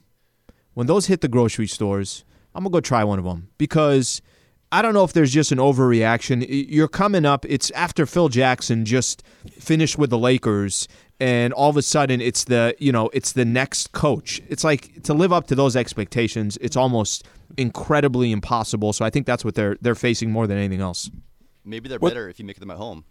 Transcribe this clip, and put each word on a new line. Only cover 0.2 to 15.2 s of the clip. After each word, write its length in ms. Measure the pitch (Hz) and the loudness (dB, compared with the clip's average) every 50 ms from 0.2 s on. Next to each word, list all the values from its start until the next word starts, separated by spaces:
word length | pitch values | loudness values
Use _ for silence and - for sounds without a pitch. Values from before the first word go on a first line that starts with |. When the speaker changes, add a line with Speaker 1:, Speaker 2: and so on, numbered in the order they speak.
| _ _ _ _ _ _ - _ _ _ - | _ _ _ _ _ _ -20 _ _ _ -8
Speaker 1:
When 120 | 120 120 | -6 0
those 200 | 123 170 208 185 | 2 2 2 2
hit 140 | - 190 170 | 2 0 0
the 60 | - 135 | 0 0
grocery 380 | 113 123 120 110 - - 110 | 2 2 2 2 0 -2 -6
stores, 580 | 98 - - 110 101 98 101 98 95 - - _ _ _ _ _ _ - | -6 -4 -4 -2 -2 -2 -2 -4 -6 -10 -16 _ _ _ _ _ _ -10
I'm 120 | 170 185 | -8 -6
gonna 80 | 196 175 | 0 0
go 80 | 165 | 0
try 240 | 127 - 131 117 107 | 0 2 0 2 2
one 160 | 104 101 95 | 2 0 -2
of 60 | 87 | -4
'em, 220 | 90 87 85 87 - _ - | -6 -8 -8 -12 -14 _ -6
because 640 | 151 143 - 156 151 147 139 135 127 - - - - _ _ _ _ _ _ _ _ - - | -4 0 2 2 4 4 4 4 2 0 -4 -8 -10 _ _ _ _ _ _ _ _ -2 0
I 100 | 185 220 | 2 2
don't 100 | 226 214 | 4 4
know 120 | 202 185 | 4 4
if 80 | 156 - | 4 4
there's 200 | 170 151 131 123 | 4 4 4 4
just 200 | 156 147 - 143 | 2 2 2 2
an 60 | 127 | 2
overreaction. 840 | 131 143 139 123 131 123 120 113 110 113 117 117 - - 131 120 | 4 4 4 4 4 4 4 4 4 2 2 0 0 -2 -2 -2
Y-, 260 | 127 - 135 139 139 - | -2 -2 -2 -4 -4 0
you're 200 | 147 151 160 - | 2 2 2 2
coming 360 | - - 190 208 202 180 151 | 2 0 0 2 2 4 4
up, 220 | 143 143 139 - - | 4 2 2 0 -2
it's 220 | 139 131 - - - | -4 -2 -2 -4 -4
after 340 | 139 170 170 - - 151 | -4 -4 -4 0 -2 -2
Phil 220 | - - 175 175 147 | 0 2 2 2 2
Jackson 560 | 117 123 131 127 127 - - - 117 113 113 | 4 2 2 2 2 0 -2 -2 -2 -2 0
just 380 | 104 120 131 120 - - - - _ _ _ - - - | 0 0 0 0 -2 -6 -10 -12 _ _ _ -20 -20 -20
finished 460 | - - - 160 156 160 131 - 151 | -14 -2 0 2 2 2 0 2 0
with 120 | 147 117 | 0 0
the 80 | 123 113 | 2 2
Lakers, 720 | 117 127 131 127 - 117 104 101 101 98 - - - - - - _ _ _ - | 2 2 2 2 2 2 0 2 0 -2 -2 -6 -8 -8 -12 -20 _ _ _ -4
and 320 | 131 127 123 120 120 123 131 | 0 0 2 2 0 0 0
all 180 | - 139 151 | 2 2 2
of 60 | 147 | 2
a 60 | 147 135 | 2 0
sudden 380 | - - 151 143 131 127 123 | 2 0 0 2 2 0 0
it's 220 | 117 127 127 - - | 0 -2 -2 -2 -2
the, 320 | - 123 117 117 120 - - | 0 2 2 2 2 0 0
you 100 | 147 139 | 0 0
know, 180 | 123 113 110 117 - | 2 2 0 0 -2
it's 180 | 135 - - - | -4 -4 -2 -2
the 100 | 131 123 | 0 0
next 480 | 117 120 127 135 - - - - - - | 2 2 0 -2 -2 -4 -6 -8 -6 -6
coach. 480 | - - 151 120 151 - - - - - - | -2 0 0 0 0 -4 -8 -12 -10 -8 -10
It's 160 | 147 - - | -8 -4 0
like, 360 | 156 147 - - - - - - | 0 0 0 -2 -10 -20 -14 -4
to 100 | - 147 | -2 2
live 180 | 151 | 2